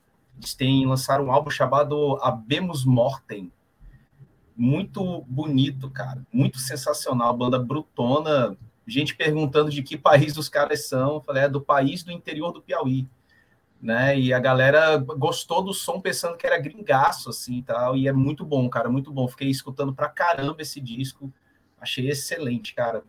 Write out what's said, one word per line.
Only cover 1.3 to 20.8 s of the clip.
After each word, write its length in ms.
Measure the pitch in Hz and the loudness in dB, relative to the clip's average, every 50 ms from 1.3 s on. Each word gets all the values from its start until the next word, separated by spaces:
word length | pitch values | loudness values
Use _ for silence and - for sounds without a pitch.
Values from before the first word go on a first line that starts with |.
álbum 180 | 131 147 147 147 | 2 2 2 0
chamado 680 | - - 135 123 135 143 147 135 147 147 147 139 135 - | 0 0 2 4 4 4 2 2 2 2 2 2 2 2
Habemus 600 | 120 127 117 113 110 117 151 175 185 175 156 135 127 | 0 0 -2 -2 -2 -2 -2 0 0 -2 -4 0 4
Mortem. 680 | 131 127 120 120 135 135 - - - 110 101 92 87 - _ _ _ _ _ - - - - _ _ _ - - - _ _ _ _ _ | 4 6 6 4 2 0 -4 -10 -12 -12 -12 -12 -14 -16 _ _ _ _ _ -20 -20 -20 -20 _ _ _ -20 -20 -20 _ _ _ _ _
Muito 680 | 117 120 127 147 185 196 - - 202 185 180 175 156 | 0 2 2 2 0 -2 -4 -6 -4 -4 -4 -4 -6
bonito, 680 | - - 127 151 156 151 139 131 131 - - - - - | -8 -6 -6 -4 -2 2 2 4 2 2 0 -6 -10 -10
cara. 340 | - - - 131 131 - - - | -10 -10 -10 -10 -10 -12 -10 -2
Muito 260 | - 247 - - - - | 0 2 2 2 0 -4
sensacional. 800 | - - 151 135 - 151 143 - - 156 131 120 117 120 120 | -6 -8 -8 -4 -4 -4 -4 -2 -2 -2 0 2 2 2 2
Banda 220 | 120 123 123 127 127 | 2 0 0 0 0
brutona. 1000 | 123 117 143 151 - - _ - 120 123 135 156 156 156 147 135 117 104 95 - - - _ _ _ | 0 -2 -4 -6 -6 -6 _ -2 0 2 2 2 2 2 2 2 2 0 -2 -8 -16 -20 _ _ _
Gente 280 | 113 113 139 151 147 - | -4 -2 -2 -2 -2 -2
perguntando 540 | - 165 156 151 156 156 135 143 151 151 151 | 0 0 2 2 2 0 2 4 2 2 2
de 120 | 143 143 | 0 -4
que 140 | 135 - 156 | -6 -8 -4
país 400 | - - 170 151 139 156 151 143 | 0 6 6 8 8 6 4 0
os 120 | 156 139 - | -4 -6 -4
caras 380 | - 143 143 143 151 143 - | -2 0 0 0 0 -4 -4
são. 280 | - 135 127 131 143 151 | -2 -2 0 0 0 -2
Eu 60 | 147 | -4
falei, 220 | - - 139 135 139 | -4 -4 0 2 2
"É 40 | 143 | 2
do 120 | 135 143 | 0 0
país 420 | 135 - 143 139 139 139 185 180 | 0 0 2 2 2 2 0 -4
do 100 | - 175 | -8 -12
interior 400 | 170 170 - 156 151 151 165 175 | -14 -12 -10 -10 -8 -6 -6 -6
do 80 | - - | -8 -10
Piauí." 440 | - - - - 147 131 131 131 131 131 - _ _ _ _ _ _ _ _ _ _ _ _ _ | -8 -6 -4 -2 -2 0 -2 -2 -4 -6 -10 _ _ _ _ _ _ _ _ _ _ _ _ _
Né? 380 | - 113 113 120 131 139 139 135 | -4 -2 0 2 2 4 4 2
E 140 | 127 127 | 2 2
a 60 | 127 123 | 2 2
galera 580 | 117 131 131 127 131 139 147 156 160 156 151 | 4 4 4 6 6 6 6 6 6 6 4
gostou 680 | 139 131 139 147 135 151 160 165 - - - 170 185 | 2 0 -4 -4 -2 -2 -2 -2 -4 -6 -4 -2 -2
do 100 | 190 196 185 | -2 -2 -6
som 260 | - - 180 170 185 | -6 -6 -6 -6 -4
pensando 360 | 180 180 175 - 175 170 170 - | -4 -4 -4 -2 -4 -6 -6 -4
que 80 | - | -2
era 120 | 170 175 151 | -2 0 -2
gringaço, 680 | 143 156 - 220 208 - 139 131 143 165 - - - 123 | -2 -6 -12 -4 0 2 4 4 4 2 0 -2 -8 -12
assim, 280 | 110 - - 127 123 123 | -12 -10 -8 -8 -8 -6
e 40 | |
tal. 340 | 120 - 113 120 123 127 135 | -4 -4 -2 -2 0 0 0
E 120 | 135 131 135 | 0 0 2
é 40 | |
muito 320 | 135 131 135 147 151 - 175 | 2 2 2 2 0 -4 -4
bom, 240 | 151 147 131 123 123 | -2 0 0 0 0
cara, 200 | - 117 113 117 | 0 -2 -2 0
muito 240 | 123 135 135 151 | -2 -2 -4 -4
bom. 140 | 139 131 127 127 | -4 -4 -4 -4
Fiquei 200 | - - 139 135 | -4 -4 -2 -2
escutando 460 | 135 135 - 127 131 - 139 135 135 | -2 -2 -6 -8 -6 -6 -4 -4 -4
pra 140 | 143 147 147 | -4 -6 -4
caramba 540 | - - - 139 135 139 139 147 160 156 | -2 0 0 0 0 0 -2 -4 -6 -8
esse 180 | 151 - - - | -10 -12 -12 -12